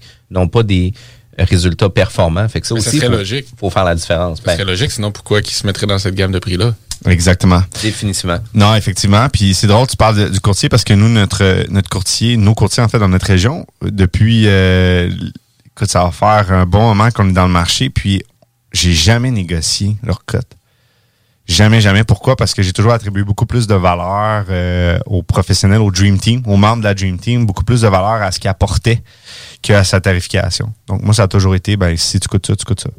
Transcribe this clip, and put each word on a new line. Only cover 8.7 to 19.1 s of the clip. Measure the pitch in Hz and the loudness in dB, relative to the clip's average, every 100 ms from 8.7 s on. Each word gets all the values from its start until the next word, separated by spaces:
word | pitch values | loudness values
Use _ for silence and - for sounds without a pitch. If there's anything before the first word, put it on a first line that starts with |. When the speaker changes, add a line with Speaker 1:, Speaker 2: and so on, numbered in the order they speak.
| 110 | 2
Speaker 3:
effectivement. | 98 92 98 101 135 | 0 -2 0 2 2
Puis | - 101 92 | 2 0 2
c'est | 104 | 2
drôle, | 104 131 | 2 2
tu | - | 2
parles | 110 104 | 2 2
de, | 98 | 0
du | 98 | 0
courtier | - 98 147 | 0 0 0
parce | 123 | 0
que | - | 2
nous, | 101 110 | 4 4
notre, | 113 95 - 98 92 - | 2 0 0 0 0 0
notre | 98 92 | -2 -2
courtier, | 98 92 - 113 120 | -6 -4 -2 0 2
nos | 101 | 2
courtiers, | 110 101 - | 2 0 0
en | 113 | 0
fait, | 120 | 2
dans | 101 | 0
notre | 92 - | 0 2
région, | 92 104 165 - _ | 2 0 -2 -10 _
depuis, | 95 101 90 - 107 117 107 | -6 0 0 2 2 4 4
euh, | 98 92 92 92 90 87 90 - - - _ _ - | 4 2 2 2 2 -2 -4 -10 -12 -20 _ _ -6
écoute, | 104 | -2
ça | 95 90 | 0 -2
va | |
faire | 82 104 107 95 | 0 0 2 2
un | 92 92 | 2 2
bon | 98 | 4
moment | 113 101 113 | 4 4 2
qu'on | 113 98 | 2 2
est | |
dans | 92 92 | 2 2
le | |
marché, | 87 85 - 131 | 2 0 -2 -4
puis | - 101 98 - _ _ _ _ | -2 -2 -2 -4 _ _ _ _
j'ai | - 90 | -4 0
jamais | 82 78 | 2 2